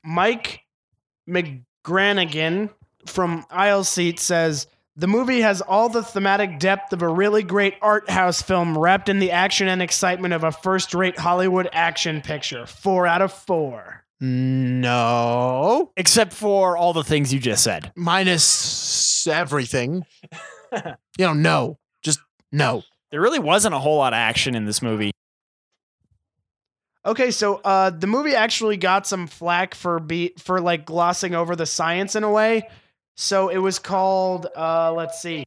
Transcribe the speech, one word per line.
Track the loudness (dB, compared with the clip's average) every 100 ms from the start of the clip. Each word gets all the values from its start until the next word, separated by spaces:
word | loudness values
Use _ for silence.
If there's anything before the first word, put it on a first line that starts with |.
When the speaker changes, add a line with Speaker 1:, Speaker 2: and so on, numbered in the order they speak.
Speaker 1:
Mike | -4 0 0 0 -8 -12 _ _ _ _ _ _ -4
McGranigan | -4 -4 -10 _ _ -4 0 2 2 0 -2 -2 -2 -4 _ _ _ -8
from | -2 -2 -2 -6
Aisle | 0 2 2
Seat | 0 0 -2 0
says, | 0 2 2 -2 -8 _ _ -4
"The | 0
movie | 2 2 2
has | 2 0
all | 0 2 2
the | 0
thematic | -4 -2 2 2 0 0
depth | 0 0 -2
of | -2
a | 0
really | 2 2 2
great | 0 0 0 2
art | 2 2 0
house | 0 2 0
film | 0 0 0 2
wrapped | 4 4 2
in | 0
the | 2
action | 2 2 2 0
and | 0
excitement | 0 0 0 0 -2
of | 0
a | -2
first-rate | -2 -2 0 0 0 0 0
Hollywood | 0 2 2 2 0
action | 0 0 0 -4 -4
picture." | -6 -8 -8 -10 -14
Four | -6 0 2 2
out | 2
of | 0
four. | -4 -4 -2 -2 -6 -16 -20 _ _
Speaker 2:
No. | -2 0 0 0 0 0 2 2 2 2 2 0 0 0 2 2 0 0
Speaker 3:
Except | 2 4 2
for | -2 0 2 2 2
all | 2
the | 0
things | 0 0 2
you | 0
just | 0 2
said. | 0 -2 -8 -6
Speaker 2:
Minus | 0 2 2 4 2 2 -2 -6 -4 -2 0 0 0
everything. | -2 0 -4 -2 -4 -2 -6 -8 _ -20 -20 -20 -20 -10
Speaker 3:
<laughs> | -10 -8 -16 _ 0
Speaker 2:
You |
know, | 0
no. | 4 2 2 -2 -8 _ _
Just | -4 -4 _ _ _
no. | 0 0 -2 -8 _ _
Speaker 3:
There | -2
really | 0 0
wasn't | 2 4 2
a | 0
whole | 2 2
lot | 2
of | 2
action | 0 0 -2
in | -2 -2
this | -2
movie. | -2 -2 -2 -6 _ _ _ _ _ _ _ _ _ _ _ _ _ _ _ _ _ _ -4
Speaker 1:
Okay, | 0 0
so, | 2 0 0
uh, | 2 4 2
the | 0 0
movie | 0 2
actually | 2 2 0 -2 0
got | 2 0 0
some | -6 -8
flack | -6 -2 0 -2
for | -6 -4 -4
be-, | -4 -4 -4 -8
for, | -4 -2
like, | 0 -2
glossing | -2 0 0 0 -2
over | -2 -2 -4
the |
science | -4 -2 -2 -2 -2
in | -2
a | 0
way. | 2 2 0 -4 -20 _ _ _ -8
So | -2 0 0
it | 0
was | -2 -4
called, | -4 0 2 2 0 -2 -8
uh, | -6 -2 0 0
let's | -2 -6 -8
see | -8 -8